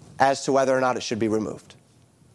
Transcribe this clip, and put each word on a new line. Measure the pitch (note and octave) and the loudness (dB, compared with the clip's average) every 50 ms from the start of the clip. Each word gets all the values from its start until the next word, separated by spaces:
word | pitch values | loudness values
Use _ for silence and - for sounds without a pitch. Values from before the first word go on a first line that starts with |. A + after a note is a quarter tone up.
| - - - - | -20 -20 -2 0
as | C3 C#3 C#3 - - | 2 2 2 0 -2
to | - | 0
whether | C3+ C3+ C3+ C3 C3 | 2 2 4 2 2
or | C3 | 2
not | C3 B2+ B2 A2+ | 2 0 -2 -2
it | - | -4
should | - B2 G#2 | -6 -4 -2
be | A2+ A2 | 0 0
removed. | G#2 A2 G#2 - - - - - - - _ _ _ _ _ _ _ _ _ _ | 0 -2 -2 -4 -8 -10 -16 -20 -20 -20 _ _ _ _ _ _ _ _ _ _